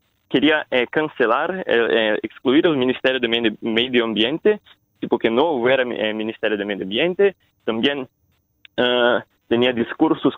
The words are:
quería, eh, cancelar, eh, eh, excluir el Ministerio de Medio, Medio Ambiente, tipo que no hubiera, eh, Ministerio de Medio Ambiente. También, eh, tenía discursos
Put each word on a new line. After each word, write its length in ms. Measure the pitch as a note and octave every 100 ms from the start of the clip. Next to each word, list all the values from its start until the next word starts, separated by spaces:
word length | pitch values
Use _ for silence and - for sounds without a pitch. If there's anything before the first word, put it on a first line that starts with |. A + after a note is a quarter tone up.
| _ _ -
quería, 380 | C3+ D3 D#3 -
eh, 160 | B2+ A#2
cancelar, 600 | D#3+ D3+ - A2+ B2+ E3+ F#3+
eh, 40 | -
eh, 520 | A#2 A2 A2+ A2 G#2
excluir 420 | A2 - C3+ C#3+ F3+
el 120 | C#3+
Ministerio 420 | B2+ B2 C3 C3
de 80 | A#2
Medio, 240 | A#2 A2+ A2
Medio 420 | A2+ A2+ B2+ B2+
Ambiente, 560 | A2+ G#2 A2+ E3 G#3+ G#3+ _ - _ -
tipo 200 | - A#2
que 100 | A2+
no 220 | A#2 E3
hubiera, 320 | C3 A#2+ C3+
eh, 300 | B2 G#2 G#2+
Ministerio 440 | G#2+ G#2+ - G#2+ G#2
de 80 | G2+
Medio 180 | F#2+
Ambiente. 520 | F#2+ A2+ E3+ F#3 G3 - _ _
También, 440 | - A2+ C#3+ C#3+ C3 _ _ _ _ _ _ -
eh, 420 | B2 B2 A#2+ A2+ - _ -
tenía 240 | A#2 B2+
discursos 600 | A#2+ A#2 - D#3 D#3 C#3